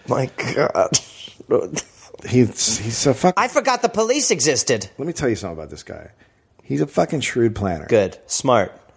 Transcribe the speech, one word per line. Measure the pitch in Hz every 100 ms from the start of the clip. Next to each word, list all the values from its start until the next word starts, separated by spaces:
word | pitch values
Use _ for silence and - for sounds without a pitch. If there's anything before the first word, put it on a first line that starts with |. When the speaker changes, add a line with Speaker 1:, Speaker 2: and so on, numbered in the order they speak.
| -
Speaker 1:
my | 123 131 -
God. | - - - - - - - - - - -
<laughs> | - - - - - - - -
Speaker 2:
He's, | 123 110 - - 110
he's | 107 113
so | 147
fuck- | 123 180 180
Speaker 1:
I | 240
forgot | 294 254 240
the | 226
police | 214 220 285 -
existed. | 180 147 123 - 113 - -
Speaker 2:
Let | 156
me |
tell | 170 139
you |
something | 98 98 80
about | 76
this | 76
guy. | - 80 - _ _ _ _ _
He's | - 143
a | 147
fucking | - 165 147
shrewd | - 123 117 92
planner. | 101 80 -
Speaker 1:
Good. | 110 92 - -
Smart. | - 135 120 92 - _